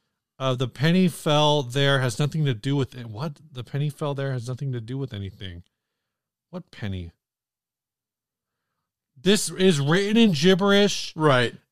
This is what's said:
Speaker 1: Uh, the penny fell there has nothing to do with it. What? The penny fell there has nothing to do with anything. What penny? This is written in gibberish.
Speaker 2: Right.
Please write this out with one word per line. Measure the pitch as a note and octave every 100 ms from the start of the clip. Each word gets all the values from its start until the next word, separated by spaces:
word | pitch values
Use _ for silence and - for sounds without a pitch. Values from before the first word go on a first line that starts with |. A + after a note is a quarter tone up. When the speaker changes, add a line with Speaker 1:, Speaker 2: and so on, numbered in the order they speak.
| _ _ _ -
Speaker 1:
Uh, | C3 B2
the | B2+
penny | - D#3 F3+ F#3
fell | - E3 D3 D3+ D3
there | B2 C3+ C#3 C3+
has | B2+ -
nothing | D3 D#3+ C#3+
to |
do | A2+ C3+ C#3+
with | B2 B2+
it. | A2+
What? | G#2+ D#3+ C#3+ D#3
The | B2+ A2
penny | C#3 D3
fell | - D3+ C#3
there | C#3
has | B2+ A#2
nothing | A#2 C#3
to | B2
do | A2+ C3+
with | C3+
anything. | G#2 G2 - F#2+ F2 - _ _ _ _ _ _ _ _
What | F3+ -
penny? | - G#2 F#2+ E2+ - _ _ _ _ _ _ _ _ _ _ _ _ _ _ _ _ _ _ _ C3+
This | F3 G#3 -
is | E3 F#3+ D3
written | C#3 F3+ G3+ A3+
in | A3+
gibberish. | D3 F3 F#3 G3+ G3+ G3+ - -
Speaker 2:
Right. | - D#3 B2+ A#2 - _